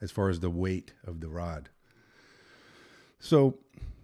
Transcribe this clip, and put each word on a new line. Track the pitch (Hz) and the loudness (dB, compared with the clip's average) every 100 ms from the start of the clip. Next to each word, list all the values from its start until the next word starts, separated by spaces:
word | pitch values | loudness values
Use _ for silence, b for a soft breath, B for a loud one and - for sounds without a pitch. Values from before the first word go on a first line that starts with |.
as | 101 | -8
far | - 98 | -2 0
as | 87 | 0
the | 87 | -2
weight | 87 92 92 - - | -2 -2 -4 -8 -16
of | - 82 | -14 -12
the | 80 | -10
rod. | 82 87 76 - _ b b b b b b b b b b b b b _ | -8 -8 -8 -12 _ b b b b b b b b b b b b b _
So | - 156 139 - _ B B B | 4 6 6 2 _ B B B